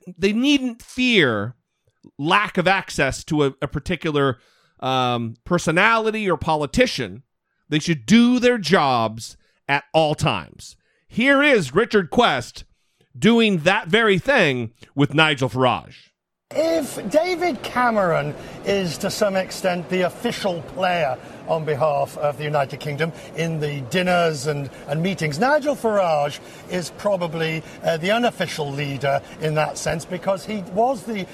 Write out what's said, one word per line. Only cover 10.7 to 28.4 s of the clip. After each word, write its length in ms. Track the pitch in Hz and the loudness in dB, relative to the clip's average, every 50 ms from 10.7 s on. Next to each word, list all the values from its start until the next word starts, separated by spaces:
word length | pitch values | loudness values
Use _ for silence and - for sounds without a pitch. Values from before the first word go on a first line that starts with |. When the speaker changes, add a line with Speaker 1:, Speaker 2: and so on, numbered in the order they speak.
| - _ _ _ _ _ _ | -20 _ _ _ _ _ _
Speaker 1:
Here 360 | _ - - 240 277 285 269 285 | _ -2 2 4 6 6 6 6
is 300 | 302 269 214 165 127 127 | 6 4 4 2 2 0
Richard 340 | 185 240 - - 208 185 143 | 0 0 4 2 0 0 2
Quest 540 | - 247 233 196 151 127 117 - - - - _ _ _ _ _ _ _ _ _ _ | 2 4 4 4 2 0 -4 -8 -14 -20 -20 _ _ _ _ _ _ _ _ _ _
doing 420 | 123 127 214 233 233 226 214 196 165 | 2 4 6 6 6 6 4 2 2
that 280 | 143 180 196 220 240 165 | 2 2 2 2 0 2
very 280 | 175 226 233 214 196 | 2 4 4 4 4
thing 540 | 170 - 262 285 254 185 147 131 123 117 107 - _ - _ _ | 2 2 2 4 4 4 4 2 0 -4 -6 -10 _ -20 _ _
with 180 | 135 143 - 135 | 0 0 2 4
Nigel 360 | 151 160 156 151 123 131 120 | 4 4 4 4 0 -2 -2
Farage. 600 | 113 127 131 123 110 87 - - - - - _ _ _ _ _ _ _ _ _ | 2 2 2 2 2 0 -4 -12 -20 -20 -20 _ _ _ _ _ _ _ _ _
Speaker 2:
If 580 | - 269 320 330 330 330 285 - - - - 202 | -2 -2 0 0 0 -2 -4 -6 -10 -10 -8 0
David 520 | - 302 330 370 370 320 359 349 277 - - | 0 2 2 2 -2 -2 -2 -2 -2 -4 -8
Cameron 720 | - - 247 247 240 226 208 190 175 156 147 143 147 131 - - - - - - | -6 -2 0 0 2 2 2 2 2 0 0 -2 -4 -6 -8 -14 -16 -16 -8 -4
is 340 | - 202 202 190 170 143 - | -2 -2 0 -2 -4 -4 -4
to 100 | - 190 | -6 -6
some 260 | - - 214 202 190 | -2 0 -2 0 0
extent 540 | 190 185 - - - - 185 180 180 165 - | -2 -4 -4 -8 -4 -2 -2 -2 -2 -4 -4
the 120 | 185 185 180 | -2 0 0
official 580 | 170 - - - 240 165 - - 196 175 165 | -2 -2 -4 -6 -6 -6 -2 -4 -4 -4 -4
player 560 | 139 - - 180 190 180 180 175 156 135 127 120 - - - - - | -8 -12 -6 -2 -2 0 0 0 0 -2 -2 -6 -10 -18 -20 -14 -4
on 180 | - 160 165 156 | -4 -4 -2 0
behalf 500 | 151 151 131 156 156 143 139 139 131 - | -2 0 0 2 0 2 0 -2 -2 -4
of 200 | - 151 147 139 | -4 -4 -4 -4
the 60 | 117 151 | -4 -6
United 360 | 147 151 147 139 - 147 131 | -2 0 0 -2 -2 -4 -8
Kingdom 320 | - 151 143 135 160 165 - - - - - | -8 -8 -4 -2 -4 -4 -4 -10 -18 -12 -6
in 240 | - 165 165 160 156 | -4 -4 -4 -2 -4
the 220 | 147 147 143 143 131 113 | -4 -4 -6 -6 -8 -4
dinners 560 | 156 185 180 180 180 175 170 165 156 139 123 | -2 0 0 2 2 2 2 0 0 -2 -4
and, 240 | 156 147 143 139 127 - - - | -4 -4 -4 -6 -8 -12 -16 -8
and 140 | - 143 160 | -6 -4 -2
meetings, 380 | 170 196 190 - 160 151 139 147 | -2 -2 -2 -2 -4 -4 -2 0
Nigel 360 | 226 269 294 302 254 294 277 | 2 2 2 2 2 -2 -4
Farage 640 | - - 226 214 202 185 170 160 147 143 151 143 - - - - - - - | -2 -2 0 0 2 2 2 2 0 0 -2 -4 -8 -16 -18 -20 -20 -12 -6
is 220 | 175 180 165 - - | -6 -6 -6 -6 -12
probably, 640 | - - 208 202 180 175 165 156 165 160 160 160 160 - - - - - | -6 -2 -2 -2 -2 -2 -6 -4 -4 -4 -2 -4 -6 -8 -10 -16 -6 -2
uh, 140 | - 170 | -2 -2
the 140 | 160 160 190 | -2 0 0
unofficial 580 | 214 233 240 226 - - | 0 2 2 0 0 -2